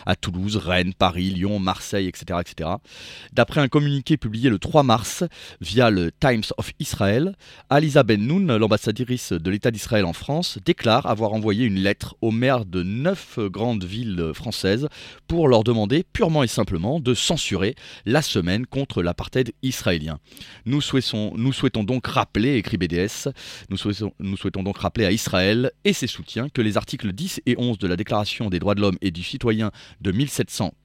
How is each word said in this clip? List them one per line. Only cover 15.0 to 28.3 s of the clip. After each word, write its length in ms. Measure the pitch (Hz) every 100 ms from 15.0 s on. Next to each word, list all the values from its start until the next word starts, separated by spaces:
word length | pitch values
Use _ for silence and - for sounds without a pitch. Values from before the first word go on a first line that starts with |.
| - - -
pour 200 | 165 147
leur 160 | 113
demander 400 | 113 113 104 151 -
purement 280 | - 180 151
et 60 | 120
simplement 520 | - 101 82 101 160
de 140 | 127
censurer 640 | 120 - - - 92 101 - - - 104
la 160 | 147
semaine 420 | - 104 85 104 127
contre 380 | 135 139 -
l'apartheid 480 | 87 - - 131 117 -
israélien. « 560 | 131 - 104 85 78 76 _ - - - 113
Nous 160 | 143
souhaitons, 500 | - 131 - 110 107 110
nous 160 | 131
souhaitons 300 | 120 131 117
donc 240 | 101 127 -
rappeler », 480 | 127 104 101 127 127
écrit 200 | - 92
B 80 | 87
D 100 | 85
S, « 340 | 101 - 139 - - - -
nous 80 | 95
souhaitons, 360 | 104 101 107 -
nous 160 | 98 98
souhaitons 280 | 98 95
donc 160 | 95 -
rappeler 260 | 101 117 95
à 60 |
Israël 580 | 113 - 92 95 117 131 - 202
et 80 |
ses 140 | - 123
soutiens 420 | - - 110 143
que 140 | 127
les 120 | 107 104
articles 380 | - 117 104
dix 260 | 98 185 - 123
et 100 | 123
onze 180 | 123 104
de 80 | 92
la 100 | 90
Déclaration 540 | 107 107 101